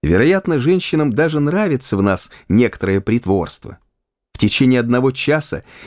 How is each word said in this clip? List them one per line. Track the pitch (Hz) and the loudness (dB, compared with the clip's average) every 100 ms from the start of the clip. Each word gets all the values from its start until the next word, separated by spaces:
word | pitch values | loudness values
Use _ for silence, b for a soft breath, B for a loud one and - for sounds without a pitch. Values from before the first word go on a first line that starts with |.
Вероятно, | 73 90 131 190 190 156 | 2 2 4 2 0 -2
женщинам | 127 185 - 156 147 | 0 0 0 -2 0
даже | 113 160 151 | 0 0 0
нравится | 147 180 214 135 - 101 | 0 0 -2 -2 -2 0
в | |
нас | 98 92 - B B | 0 0 -6 B B
некоторое | 101 120 - 95 98 | 2 2 0 -2 -2
притворство. | 98 117 90 98 80 - - - _ _ _ _ _ | 0 -4 0 -2 -2 -10 -18 -20 _ _ _ _ _
В | - | -2
течение | 107 - 131 127 | -2 2 4 4
одного | 117 123 135 | 2 2 0
часа | 131 - 151 147 - B B | -2 -2 -2 -2 -10 B B